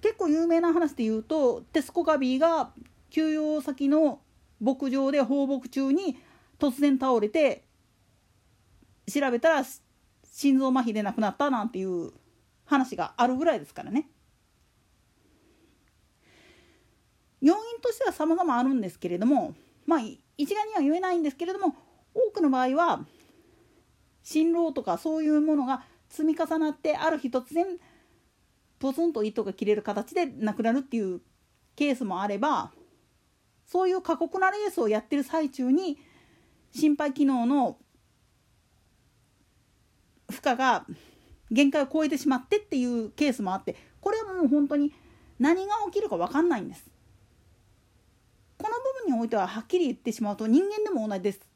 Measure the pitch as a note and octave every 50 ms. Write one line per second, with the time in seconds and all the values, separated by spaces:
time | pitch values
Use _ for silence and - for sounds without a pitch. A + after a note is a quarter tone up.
0 | - G#4+ A4 - F#4+ E4 D4 D#4+ E4 E4+ E4 E4 E4+ E4+ D#4+ F4 E4+ D4 - -
1 | A#3 A3 A3 A3 A3 - D#4 D#4+ C#4+ B3 - - - _ - D#4+ C#4 - - F4
2 | E4 D#4+ D#4 C#4+ C4+ B3+ B3+ C4 D#4 E4 E4 D#4+ B3+ - - - - - _ _
3 | _ _ - D#4+ D#4+ D#4 D#4 D#4 D4+ D4+ D#4 D4+ C4+ - C#4 - C#4 C#4 D4 D#4
4 | D#4+ D4 - - _ _ _ _ _ _ _ _ G#3 A#3+ C4+ C4 C#4+ C4+ A#3+ C#4
5 | C4+ C4+ C#4 D4 C4 G#3+ C4+ C#4+ C#4 C4 C#4 C4 B3+ - - C#4 C4+ C4+ C#4 E4+
6 | G4+ F4 B3+ - - _ _ _ _ _ _ _ - C#4+ B3+ C4+ C#4+ C#4+ C4+ C4
7 | C4 C4 B3+ A3+ G#3 G#3+ - E4 D4+ C4 - - _ _ _ _ _ _ _ _
8 | _ _ _ _ _ _ _ _ _ _ _ _ _ _ _ _ _ _ _ _
9 | _ - - C#4+ C#4+ C4 A#3+ A#3+ B3+ E4 D#4+ C#4+ - - - - _ _ _ _
10 | _ _ _ _ _ _ - - - C#4 C4+ C4 C4+ C4 B3+ C4 B3 A#3 G#3+ G#3+
11 | G#3 G#3 A#3 - A3 G3+ - - C#4+ C#4+ C4 A#3 G3+ A#3 - F3+ F#3+ F#3+ F3+ F3
12 | E3 - - - _ _ _ _ _ _ _ _ _ - C#4+ C#4 C4 C4 - -
13 | E3 - - - A#3+ B3 B3+ B3+ D#4 E4+ D4 G3+ D3 - - - - - F#3+ C4+
14 | D#4 - _ _ _ _ _ _ _ _ _ _ _ _ _ _ _ _ _ _
15 | _ _ _ _ _ _ _ _ _ _ _ _ _ _ _ _ _ _ _ _
16 | _ _ _ _ _ _ _ _ - - - _ _ _ _ _ _ _ _ _
17 | _ _ _ _ _ _ _ _ C4 C#4+ F4+ G#4+ A4 A#4 A#4 A#4 - B4 A4+ -
18 | C5+ G#4 - - D4+ D#4+ D#4+ F4+ F4+ E4+ B3+ A#3+ B3 C4+ C4+ B3+ G3+ F#3 - _
19 | - F3 F3 F3+ G3+ A#3+ C#4+ B3+ F3+ - E3 - _ _ _ _ _ - E4 D4+
20 | A3+ A3 - - _ _ _ - D4 C#4 G4+ G#4+ G#4 G#4+ A4 F#4 C#4 C#4 D#4 F4+
21 | F#4 F#4 F4+ F4 D#4 D4 C#4 - E4+ E4+ F#4+ G4+ G4 E4+ - - - _ _ _
22 | _ _ _ G#4+ C5 G#4+ - G#4 E4+ C#4+ C4 B3+ B3+ B3+ C4 D4 F4 E4+ - -
23 | D3+ - - _ - _ _ _ _ _ _ _ _ _ _ _ _ _ _ _
24 | _ _ _ _ _ - - D#4 D#4+ E4 E4 E4+ E4+ D#4+ D4 C#4 A3+ - E3+ F3
25 | - D#4+ D#4 D#4+ D#4 D4+ D4+ D4+ D4 D#4 D#4 C#4+ C4 B3 C4+ C4 - - _ _
26 | _ _ - - D4+ D#4+ D#4 E4 E4 D#4 E4 D#4+ D#4+ D4+ D4 - _ D#4 D4+ -
27 | - D#4+ E4 D4+ - B3+ A#3+ B3+ A#3+ - D4 E4 F4+ G4 F4+ E4+ - - _ _
28 | _ _ _ _ _ _ _ _ _ _ _ _ _ _ _ _ - C4+ C4+ D#4
29 | E4+ E4+ D4+ A3+ G#3 G#3+ G#3+ - G#3+ G3 F#3+ - G#3+ G3 G#3 G#3+ G#3 - G#3 G#3
30 | G#3+ - - F#4 F4 D4 A#3 - A3 G#3+ G#3 - A3+ A3+ A#3 C#4 C4+ - - A#3
31 | G#3 F#3 F3+ F3 _ _ _ _ _ _ _ _ _ _ _ - C#4+ D4 C4 B3+
32 | C4 G3+ F#3 F3+ G3 G#3 G3+ G3 A3 G#3 G3 F#3 G#2 - - - - _ _ _
33 | _ _ _ _ _ _ _ _ _ _ _ _ _ _ - F4 F#4 F#4 F#4 F#4
34 | F#4 - E4 - E4+ E4 - F#4+ F#4+ F#4+ G4 G#4 G#4 G4+ - - A#3+ G#3+ G#3+ G#3+
35 | - _ - C#4+ C4+ - - D#4+ D#4 C#4 - - B3+ B3 C4 E4 G4 F4 C#4+ -
36 | - _ _ _ _ _ _ _ _ _ _ _ _ _ _ - D4+ D4+ D4 -
37 | D4+ D4 C4 D4+ D4 C4+ C4+ B3 A#3 A#3+ C#4 C#4+ B3+ - - _ _ _ _ _
38 | _ _ _ _ _ _ _ _ _ _ _ _ _ _ _ _ _ _ _ _
39 | _ _ _ _ _ _ _ _ _ _ _ _ _ _ _ _ _ _ _ _
40 | _ _ _ _ _ - - - - D4 B3 A#3+ C4 C4 A#3 F3+ - - - -
41 | - - - _ _ _ - _ _ - A3+ A#3 C#4+ C#4 C4+ D#4 C#4 C4+ - D#4
42 | D#4 D4 D#4 C#4 - D4+ C4 B3 B3+ _ G4+ G#4 G#4 _ - C4+ B3 B3 A#3+ A#3
43 | A3 G#3 - - D4 C#4+ A#3+ - G3+ F#3 F#3 F#3+ - - - - - _ _ -
44 | - G4 A4 A4 A4 G#4 F#4+ F#4 E4+ B3 C4+ D4 C#4+ C#4 D4 D4 C#4+ D4 - _
45 | _ - - - _ - - _ A#3 D4 E4+ F#4 F#4+ G4+ G#4 A4+ G#4 F#4+ - G4+
46 | A4 G#4 - E3+ F3 F3+ - C#4 E4 F4 D4+ G#3+ F3 - F3 - - - _ _
47 | _ _ _ _ _ _ _ _ _ _ _ _ _ _ _ _ _ _ _ _
48 | _ _ _ _ _ _ _ _ _ _ _ _ - G#4+ A4 A#4+ C5 C5+ C5 C5
49 | A#4+ F#4+ C4 A3+ A#3 A3+ A#3+ G#3+ F#3 F#3 G3+ A3 A3 _ - F4+ F4 C4+ C4 -
50 | _ A#3+ G#3+ - A3+ G#3 G3+ G3+ A3 A3 A3+ D4 F#4+ G4+ G#4 G#4+ G#4+ G#4+ F#4+ B3+
51 | A3 G#3+ G3+ F#3+ F3+ G3+ G3 - - _ _